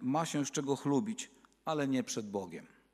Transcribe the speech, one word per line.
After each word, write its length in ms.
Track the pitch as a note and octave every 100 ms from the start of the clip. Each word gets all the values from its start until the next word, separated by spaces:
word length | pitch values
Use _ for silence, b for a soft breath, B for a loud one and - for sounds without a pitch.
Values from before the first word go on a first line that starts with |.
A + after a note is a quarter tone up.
ma 240 | B2+ D3 D#3+
się 200 | D3 C3+
z 60 |
czego 240 | - C#3 C#3
chlubić, 560 | C#3+ C#3 G#2+ A2 - b b _ -
ale 220 | D#3 C#3
nie 160 | C3
przed 260 | A#2 A#2+ G#2
Bogiem. 380 | G2 F2+ E2 - _ _